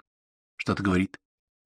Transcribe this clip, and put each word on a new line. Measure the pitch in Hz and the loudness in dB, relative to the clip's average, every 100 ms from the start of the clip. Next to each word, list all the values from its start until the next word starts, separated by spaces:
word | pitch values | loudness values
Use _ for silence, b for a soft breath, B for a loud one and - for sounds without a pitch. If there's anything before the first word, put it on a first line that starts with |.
| _ _ _ _ _ - | _ _ _ _ _ -8
что-то | - 98 | -4 -2
говорит. | 98 90 95 - _ _ _ _ | 2 2 0 -6 _ _ _ _